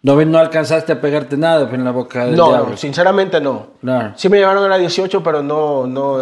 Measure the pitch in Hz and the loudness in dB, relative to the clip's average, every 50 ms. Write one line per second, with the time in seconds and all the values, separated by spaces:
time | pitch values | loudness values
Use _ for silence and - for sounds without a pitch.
0 | - 135 139 147 156 160 160 165 160 160 160 160 151 - 160 160 156 - 156 123 | 2 4 4 4 4 4 4 4 2 2 0 -2 0 0 -2 -2 0 -2 -4 -2
1 | 147 147 143 151 139 127 143 139 156 165 165 156 139 113 123 127 127 127 120 127 | -2 -2 -2 -2 -4 -4 -4 -2 0 2 2 2 0 -2 -4 -4 -4 -4 -4 -4
2 | 123 - - 127 123 123 160 170 170 156 139 123 135 123 104 - - 143 139 170 | -6 -6 -6 -4 -2 0 2 4 4 4 4 2 0 -4 -6 -8 -8 -6 -2 0
3 | 175 185 196 202 190 185 - 160 143 139 123 107 107 - - _ - 123 127 123 | 2 2 2 2 0 0 0 -2 -2 -2 -6 -6 -10 -18 -20 _ -6 -2 -2 -2
4 | 113 104 104 - - 190 202 202 196 190 196 196 196 196 190 190 180 165 170 190 | -2 -4 -8 -2 0 2 4 4 4 4 2 2 2 2 2 0 0 0 -2 -4
5 | 190 190 202 196 165 170 156 147 143 143 151 156 151 151 147 135 127 127 127 135 | -2 -2 -2 -2 -2 0 -2 -2 -2 -2 -2 -2 -2 -2 -2 -2 -4 -4 -4 -4
6 | 139 139 135 131 | -4 -2 -2 -4